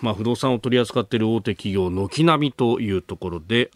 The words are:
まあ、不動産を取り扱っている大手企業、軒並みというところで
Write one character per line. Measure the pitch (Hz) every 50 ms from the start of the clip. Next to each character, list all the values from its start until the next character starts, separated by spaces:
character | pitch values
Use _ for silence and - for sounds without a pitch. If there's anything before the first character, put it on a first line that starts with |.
ま | - 113
あ、 | 95
不 | 90 110
動 | 120 120
産 | 113 - 131 127
を | 113
取 | - 127 120
り | 123
扱 | 120 - - 127
っ | 104
て | - -
い | 113
る | 110 110
大 | 117 113
手 | 98 120 98
企 | - - 104 95
業、 | 98 92 90
軒 | 90 95 98 95 - - 160
並 | 165 160 147 147
み | 139
と | - - 131 117 120 -
い | 117 104
う | 95 90
と | - - 95
こ | 82 - 92
ろ | 85 85
で | 80 90 113 120 123 - _